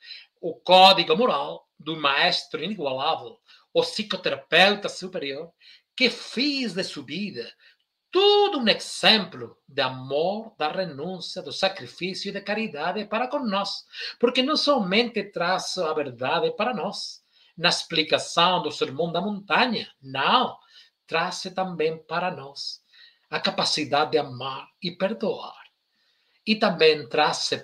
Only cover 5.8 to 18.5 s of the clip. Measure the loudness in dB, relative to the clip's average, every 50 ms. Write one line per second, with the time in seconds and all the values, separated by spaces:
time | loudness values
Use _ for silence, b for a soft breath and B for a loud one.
5.8 | b b -4 0 0 0 0 -2 -12 -10 -4 -4 -2 -2 -2 -2 -4 -4 -4 -6
6.8 | -6 -6 -8 -12 -12 -10 -8 -8 -8 -8 -8 -10 -12 -12 -14 b b b b b
7.8 | b _ _ _ _ _ 0 4 4 6 6 6 4 4 2 0 2 2 0 0
8.8 | -2 -10 -6 0 4 4 4 4 2 -2 -10 -14 -14 -14 -16 _ _ _ -4 -2
9.8 | -2 -2 -2 -6 -8 -4 -2 0 0 0 -2 -4 -8 -12 _ -4 -4 -4 -2 -4
10.8 | -6 -6 -6 -8 -8 -8 -8 -10 -10 -12 -12 -12 -12 -10 -6 -2 -2 -2 -2 -2
11.8 | -14 -14 -12 -8 -8 -6 -6 -6 -8 -8 -8 -8 -6 -6 -4 -4 -4 -6 -6 -4
12.8 | -4 -4 -4 -4 -6 -4 -4 -4 -4 -2 -4 -4 -4 -2 -2 -2 -4 -4 -6 -10
13.8 | -12 B B B B B B B 2 2 4 4 2 2 2 0 2 4 4 2
14.8 | 2 2 2 2 2 2 0 -6 -6 -6 -4 -2 0 0 0 0 -2 -4 -4 -4
15.8 | -2 -2 -2 -2 -4 -4 -6 -6 -2 0 0 2 2 0 0 0 -2 -2 -2 -2
16.8 | -4 -4 -6 -6 -10 -12 -14 -16 b b b b b b b b 2 2 2 2
17.8 | -2 -2 -2 -2 0 2 2 0 0 0 2 4 4 6